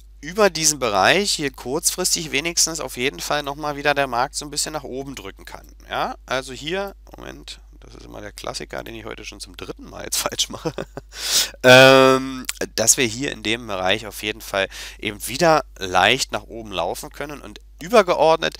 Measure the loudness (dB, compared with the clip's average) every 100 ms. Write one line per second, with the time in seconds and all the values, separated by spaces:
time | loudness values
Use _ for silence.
0 | -20 -18 -6 2 2 4 -2 0 2 6
1 | 6 6 2 -2 -4 -6 -6 -2 -2 -2
2 | -2 -2 -2 -4 -2 -2 -2 -2 -8 -4
3 | -4 -4 -4 -4 -4 -6 -6 -4 0 0
4 | 0 0 -2 -4 -8 -6 -6 -6 -10 -10
5 | -10 -12 -14 -16 -18 -18 -20 -20 -8 -6
6 | -6 -8 -6 -6 -6 -10 -8 -6 -6 -12
7 | -20 -16 -16 -16 -18 -20 -20 -20 -20 -20
8 | -18 -16 -16 -12 -10 -10 -10 -12 -12 -12
9 | -14 -14 -14 -16 -18 -16 -14 -14 -16 -14
10 | -8 -4 -4 -4 -6 -6 -8 -8 -12 -14
11 | -16 -10 -2 -2 -2 2 8 10 12 10
12 | 8 6 0 -10 -10 -8 -6 -2 2 2
13 | 0 -2 -8 -4 -4 -4 -4 -2 0 0
14 | -4 -8 -6 -8 -4 -2 -2 -4 -16 -10
15 | -8 -8 -8 0 4 4 0 -10 -2 4
16 | 4 4 0 -8 -10 -16 -10 -6 -4 -6
17 | -10 -12 -12 -12 -16 -18 -20 -16 2 4
18 | 4 4 4 4 0 -6